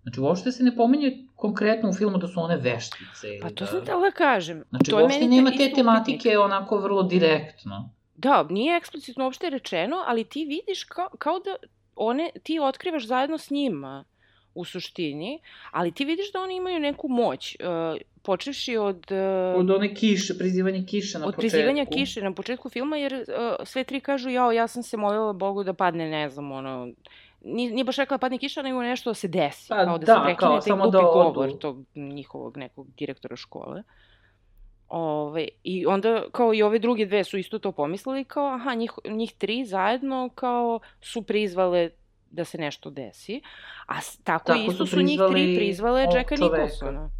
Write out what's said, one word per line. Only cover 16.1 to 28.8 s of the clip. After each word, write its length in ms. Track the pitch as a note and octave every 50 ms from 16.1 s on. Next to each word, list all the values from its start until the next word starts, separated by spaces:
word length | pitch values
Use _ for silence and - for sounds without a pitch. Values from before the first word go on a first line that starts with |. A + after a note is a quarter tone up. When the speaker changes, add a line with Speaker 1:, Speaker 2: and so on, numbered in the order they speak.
| E4 E4+ G4+ G#4 -
Speaker 2:
da 80 | F#4
oni 140 | F#4 F#4+ F#4
imaju 240 | F#4 F4+ F#4 F4+ D#4+
neku 280 | D4 C#4+ C#4+ D4 -
moć. 480 | C#4 B3+ A#3+ A#3 F3+ C3 - - - -
E, 20 | - - F3+ F3 E3 E3 E3 D#3 - - _ _ _ _ -
počevši 480 | F#3+ F3+ - C#4+ C#4 - - B3+ A#3+
od, 340 | A3 G#3 G3+ F#3+ F3 - -
e, 420 | G3 F#3+ F#3+ F#3+ F#3+ F#3 F#3 F#3 F3+
Speaker 1:
Od 140 | F#3 F#3 F#3
one 220 | F#3+ G3 G#3 G3 -
kiše, 440 | - A3 A3 G3+ F#3 - - F3+
prizivanje 460 | - F3+ F#3 F#3 F#3 F#3 F#3+ F#3+ F#3 F#3
kiše 340 | - G3+ G#3 G3 - - E3
na 60 | D3+
Speaker 2:
od 80 | G3 -
prizivanja 460 | - A3+ A3+ - D#3 - B3+ C#4 D4
Speaker 1:
početku. 120 | C#4 - -
Speaker 2:
kiše 260 | C4+ C#4 C#4 - A3+
na 120 | G3 G3 F#3
početku 360 | - F#3+ - B3+ B3 - B3+
filma, 280 | - A#3+ C4 D4 D#4
jer, 160 | D4 C#4+ C#4 C4
e, 100 | C4 A3+ - - - A#3 A#3 G3 - -
sve 200 | - - C4 B3+
tri 160 | - C4 C#4
kažu, 280 | - - C#4 C4+ B3 C4
„Jao, 220 | B3 B3 B3 A#3+
ja 160 | A3+ A#3 A3+
sam 160 | A#3 - B3 A#3
se 140 | - -
molila 360 | G#3+ G#3 G3+ G#3 G#3+ A3 G#3+ G3+
Bogu 300 | F3+ F#3+ G3 G3 G3+ G3+
da 100 | F#3 F#3
padne, 360 | - G3 F3+ E3 E3+ E3 D#3
ne 200 | D#3 D3+ D3+ C#3+
znam, 220 | C3 C#3+ C#3+ C#3
ono,” 400 | C3+ C3+ C3+ C3+ C3 B2+ B2 B2 A#2+ _ _ - - - - _ _ _
ni-, 300 | - G#2 C#3 A3+ B3 A#3+
nije 120 | G#3+ B3+ C4
baš 120 | B3 B3
rekla 200 | C#4 C#4 - C#4
da 40 | C4
padne 160 | B3+ B3+ C4
kiša, 240 | B3 C4+ C#4 - D#4
nego 200 | C4+ C4 B3+ B3+